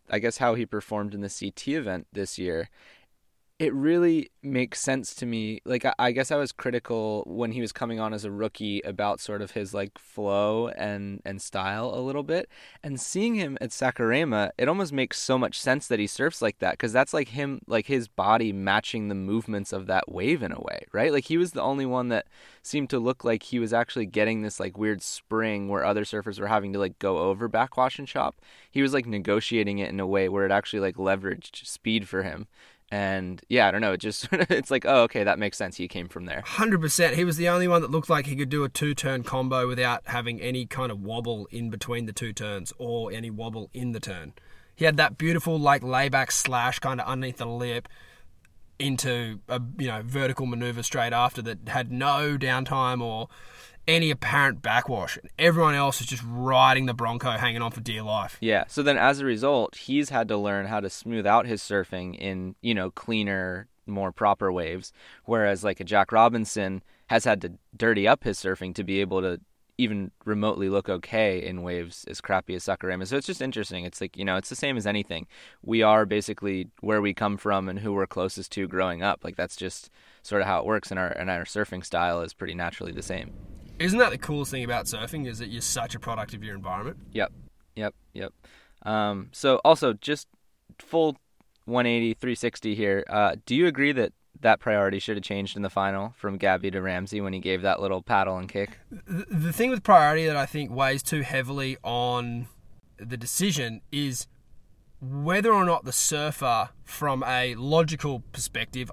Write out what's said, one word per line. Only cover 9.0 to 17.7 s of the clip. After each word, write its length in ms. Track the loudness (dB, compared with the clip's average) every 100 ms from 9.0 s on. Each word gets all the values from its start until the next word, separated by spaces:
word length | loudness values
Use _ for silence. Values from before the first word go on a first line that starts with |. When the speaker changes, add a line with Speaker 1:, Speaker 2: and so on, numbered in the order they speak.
| -2 -2
Speaker 1:
sort 220 | -4 -8
of 80 | -6
his, 240 | -6 -6
like, 240 | -6 -6 -10
flow 720 | -16 -6 0 2 4 2 -2
and, 520 | -4 -6 -6 -8 -10 -10
and 160 | -12
style 500 | -8 -4 -4 -4 -4
a 60 | -4
little 220 | -4 -4
bit. 260 | -2 -2 -4 -12 -20 -14
And 160 | -10 -8
seeing 360 | -4 -2 0
him 240 | 0 -2 -4
at 80 | -8
Saquarema, 840 | -2 -2 2 2 2 2 2 0 0
it 100 | 0
almost 280 | 2 0
makes 260 | -2 -2 -2
so 160 | 0 2
much 240 | 0 0
sense 280 | 0 0 0
that 100 | -2
he 80 | -2
surfs 340 | -2 -2 0
like 180 | -2 0
that, 180 | -2 0
'cause 160 | 0
that's, 180 | 2 2
like, 160 | 0 -2
him, 320 | -4 -6 -6
like, 180 | -2